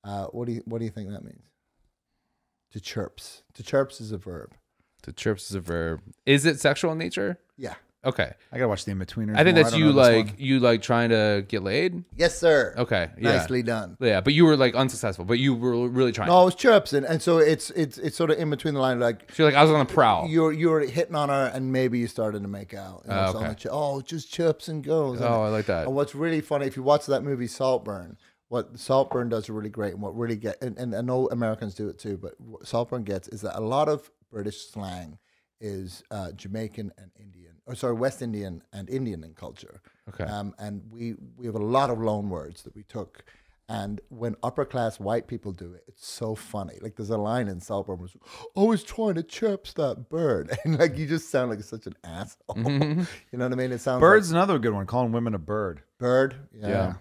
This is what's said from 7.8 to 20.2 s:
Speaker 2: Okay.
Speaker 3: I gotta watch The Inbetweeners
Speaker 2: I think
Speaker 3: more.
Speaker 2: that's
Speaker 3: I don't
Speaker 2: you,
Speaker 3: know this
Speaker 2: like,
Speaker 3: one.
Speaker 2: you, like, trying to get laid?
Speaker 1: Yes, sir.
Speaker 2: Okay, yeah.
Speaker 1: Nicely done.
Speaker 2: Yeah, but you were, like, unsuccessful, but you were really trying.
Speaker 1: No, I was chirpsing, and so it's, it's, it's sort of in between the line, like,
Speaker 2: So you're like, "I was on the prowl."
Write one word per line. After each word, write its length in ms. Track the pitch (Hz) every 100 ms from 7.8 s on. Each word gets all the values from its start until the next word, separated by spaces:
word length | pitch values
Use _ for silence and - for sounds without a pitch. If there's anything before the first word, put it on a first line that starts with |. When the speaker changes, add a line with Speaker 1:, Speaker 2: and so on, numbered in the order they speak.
| _ _
Speaker 2:
Okay. 260 | 131 - 78 - _
Speaker 3:
I 40 | 123
gotta 100 | 123
watch 160 | 98
The 80 | -
Inbetweeners 420 | 98 92 - 107 107
Speaker 2:
I 60 |
think 140 | 165 165
Speaker 3:
more. 80 |
Speaker 2:
that's 40 | 151
Speaker 3:
I 20 |
don't 80 | 135
Speaker 2:
you, 40 | 156
Speaker 3:
know 60 |
this 40 | 139 123 113
Speaker 2:
like, 100 | 104
Speaker 3:
one. 80 | 101
Speaker 2:
you, 220 | 135 135
like, 220 | 123 117
trying 260 | - 117 117
to 340 | 113 107 101 95
get 160 | 110
laid? 400 | 95 117 180 175 175 -
Speaker 1:
Yes, 220 | 165 -
sir. 360 | 170 147 117 -
Speaker 2:
Okay, 320 | 120 104 82 -
yeah. 140 | 113 92
Speaker 1:
Nicely 240 | 82 127
done. 340 | 117 113 95 113
Speaker 2:
Yeah, 200 | 123 98
but 140 | 95
you 100 | 147
were, 120 | 165 147
like, 180 | 127 113
unsuccessful, 480 | 131 120 110 92
but 160 | 90 120
you 120 | 135
were 340 | 120 123 120 123
really 240 | 123 131
trying. 160 | 110 107
Speaker 1:
No, 100 | 180
I 40 |
was 100 | 185
chirpsing, 500 | - 262 214 - 143 135
and 120 | 160
so 180 | - 165
it's, 320 | 156 160 -
it's, 280 | - 151 -
it's 180 | 160 -
sort 140 | 165
of 80 | 151
in 120 | 160
between 240 | 147 160
the 60 | 143
line, 200 | 131 123
like, 300 | 120 110 -
Speaker 2:
So 100 | -
you're 80 | 156
like, 80 | 139
"I 40 |
was 100 | 156
on 120 | 151
the 80 | 131
prowl." 360 | - 120 92